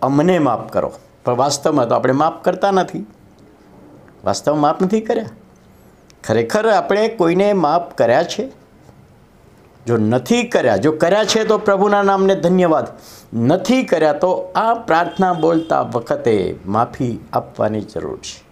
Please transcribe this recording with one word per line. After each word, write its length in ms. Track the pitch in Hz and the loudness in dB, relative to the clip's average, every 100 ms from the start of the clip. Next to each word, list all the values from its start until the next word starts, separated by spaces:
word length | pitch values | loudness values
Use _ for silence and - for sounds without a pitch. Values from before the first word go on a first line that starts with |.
અમને 360 | 131 143 175 180 | 0 2 2 2
માફ 340 | 139 104 - | 2 -2 -4
કરો. 200 | 92 67 - - _ | -4 -4 -6 -20 _
પણ 120 | - 123 | -2 0
વાસ્તવમાં 520 | 139 - 160 151 120 | 0 0 0 0 2
તો 60 | |
આપણે 180 | 120 127 | 0 2
માફ 320 | 135 160 - | 2 0 -2
કરતા 260 | - - 202 | -4 -2 0
નથી, 360 | 190 156 - 208 - - - - - - - - - - - | 0 -2 -6 -12 -18 -20 -20 -20 -20 -20 -20 -20 -20 -20 -8
વાસ્તવમાં 360 | 98 - - 151 | -6 -4 -2 0
માફ 220 | 147 156 | 0 0
નથી 180 | 185 220 | 0 -2
કર્યા. 240 | 220 226 220 - - - _ - - - - _ | -2 -4 -6 -12 -20 -20 _ -20 -20 -20 -20 _
ખરેખર 440 | - 110 113 214 220 | -2 -2 0 0 2
આપણે 400 | 190 226 202 220 | 2 2 0 0
કોઈને 440 | 220 165 175 202 | 0 0 2 2
માફ 460 | 196 147 170 170 - | 2 2 0 -2 0
કર્યા 260 | 113 131 | 2 2
છે? 240 | 170 - 262 - - - - - - - - _ - - - - 117 | 0 -4 -10 -12 -20 -20 -20 -20 -20 -20 -20 _ -20 -20 -20 -10 -2
જો 100 | 117 | 0
નથી 460 | 107 127 - 240 | 2 0 0 0
કર્યા, 340 | 240 185 131 98 | 0 0 2 2
જો 160 | 143 | 0
કર્યા 320 | 156 175 208 | 2 2 2
છે 200 | 214 220 | 2 0
તો 140 | 220 214 | 0 0
પ્રભુના 440 | 202 196 208 208 | 2 2 2 2
નામને 320 | 196 196 190 | 2 2 2
ધન્યવાદ. 500 | 185 170 185 175 151 113 - - - - 113 | 2 2 2 4 2 -2 -10 -20 -20 -10 -2
નથી 460 | 117 185 - 254 | 0 2 2 0
કર્યા 300 | 226 170 156 | 2 2 2
તો 400 | 147 180 175 - | 2 0 0 -4
આ 200 | 185 226 | -2 0
પ્રાર્થના 580 | 233 - 165 170 - 185 | -2 0 0 0 0 0
બોલતા 480 | 170 156 165 160 143 | 2 2 0 0 -2
વખતે 800 | 120 120 - 147 120 104 87 85 92 | -2 -4 -4 -2 0 0 -2 -6 -4
માફી 520 | 107 113 - 123 101 - | -2 -2 -4 -6 -6 -6
આપવાની 480 | 123 - - 107 107 | -6 -6 -4 -4 -4
જરૂર 380 | - - 78 - | -8 -8 -8 -10
છે. 260 | - - - | -14 -18 -20